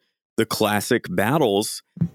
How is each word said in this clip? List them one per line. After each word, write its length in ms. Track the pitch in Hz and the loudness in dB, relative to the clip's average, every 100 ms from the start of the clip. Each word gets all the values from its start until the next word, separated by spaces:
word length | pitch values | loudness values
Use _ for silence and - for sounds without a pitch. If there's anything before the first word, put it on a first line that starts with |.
| _ _ _ - | _ _ _ -2
the 100 | 113 | -2
Classic 600 | - 107 104 - 117 - | 0 0 0 0 -2 0
Battles 720 | 90 101 156 127 98 113 - - - - | -2 0 2 2 2 0 -6 -14 -6 -6